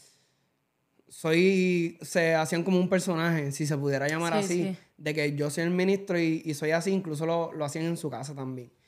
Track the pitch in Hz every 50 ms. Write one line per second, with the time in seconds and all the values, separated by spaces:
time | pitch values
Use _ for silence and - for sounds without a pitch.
0 | - _ _ _ _ _ _ _ _ _ _ _ _ _ _ _ _ _ _ _
1 | _ _ - - - 160 160 170 185 190 196 185 185 185 180 175 170 170 175 -
2 | 160 - - 185 165 165 165 160 160 156 180 170 170 190 185 180 180 180 196 180
3 | 180 190 170 160 165 170 165 156 143 139 139 - 156 143 156 139 143 143 139 131
4 | 139 147 156 160 170 170 165 208 202 185 175 180 180 190 185 - - _ _ -
5 | 151 151 151 156 147 147 147 143 143 151 143 170 165 175 180 180 185 190 196 196
6 | 196 - 175 170 165 165 160 160 - 160 151 143 156 151 160 170 165 196 190 190
7 | 185 165 151 143 160 165 165 170 165 160 - 156 151 143 143 165 160 170 170 165
8 | - 147 127 117 127 143 147 143 131 131 131 127 120 120 _ _ _